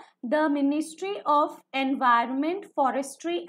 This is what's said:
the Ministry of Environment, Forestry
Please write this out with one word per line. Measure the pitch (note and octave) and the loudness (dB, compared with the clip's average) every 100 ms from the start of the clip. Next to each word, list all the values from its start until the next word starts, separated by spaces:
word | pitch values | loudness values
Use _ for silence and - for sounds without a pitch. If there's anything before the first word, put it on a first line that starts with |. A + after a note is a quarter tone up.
| - _ | -8 _
the | A#3+ D4+ D#4 | -2 0 2
Ministry | C#4+ C#4 D4 D4+ - F#4+ G4+ - | 2 2 0 -4 -8 -8 -6 2
of | D4 D#4 - _ | 2 2 -2 _
Environment, | C4+ C4+ C#4 B3+ A#3 A#3 C4 D4+ F#4+ G4+ - | -4 -2 2 4 4 2 0 -2 -2 -6 0
Forestry | C4 A#3+ C4+ - E4 F4 | 0 0 -6 -8 -6 -6